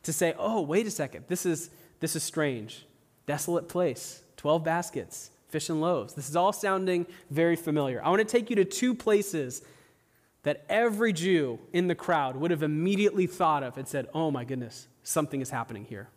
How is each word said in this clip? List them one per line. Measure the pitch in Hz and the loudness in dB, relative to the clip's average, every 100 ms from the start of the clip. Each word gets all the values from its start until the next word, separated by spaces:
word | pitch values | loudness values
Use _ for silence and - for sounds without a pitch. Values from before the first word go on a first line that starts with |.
to | - | -6
say, | 151 - - | 0 0 0
"Oh, | 202 226 | -2 0
wait | 147 180 220 | 2 0 0
a | |
second, | - 139 - - | -4 -6 -8 -6
this | 180 185 | -2 0
is, | 160 - - - _ | -2 -4 -18 -20 _
this | 156 160 | -4 -4
is | |
strange. | - 160 147 120 104 - - _ _ _ - | -4 -2 -2 -2 -8 -14 -20 _ _ _ -6
Desolate | 143 - 170 170 | -4 -2 -2 -2
place, | 180 175 120 - - _ - | 0 0 0 -10 -16 _ -4
twelve | 143 165 | 2 2
baskets, | 160 170 170 135 87 - - _ _ | 2 -2 -2 -8 -10 -14 -18 _ _
fish | 156 - | -6 -2
and | 156 | 0
loaves." | 165 160 104 | 0 0 -2
This | - 131 | -10 -2
is | 160 | 2
all | 185 | 2
sounding | 208 202 190 190 175 175 - - | 2 0 0 2 0 -2 -10 -6
very | 143 170 165 | 2 2 2
familiar. | 165 151 135 120 | 2 0 0 0
I | 156 | 2
want | 196 | 2
to | 214 240 | 4 0
take | 220 | 2
you | 214 | 2
to | |
two | 190 - 254 240 | 2 2 0 2
places | - 208 202 160 127 123 - - _ _ _ _ _ _ | 4 2 2 -4 -4 -8 -16 -20 _ _ _ _ _ _
that | 147 143 - | -4 -2 0
every | 202 240 208 233 | 2 2 4 2
Jew | 165 180 175 135 117 - | 2 4 4 2 -4 -2
in | 170 180 | 0 2
the | 170 | 0
crowd | - 165 135 131 | 2 2 2 0
would | 170 | 0
have | 160 | 2
immediately | 156 151 180 196 208 202 185 | 2 2 2 4 4 2 0
thought | - 165 147 | 2 2 2
of | 131 135 | -2 -8
and | 127 | -6
said, | 143 123 | -4 -4
"Oh | 156 160 | -2 0
my | 135 120 | -2 -4
goodness, | 131 117 - - _ | -6 -6 -12 -20 _
something | - 160 151 139 | -2 -2 0 -4
is | 127 | -6
happening | 127 110 110 | -6 -6 -10
here. | 104 107 107 | -12 -14 -14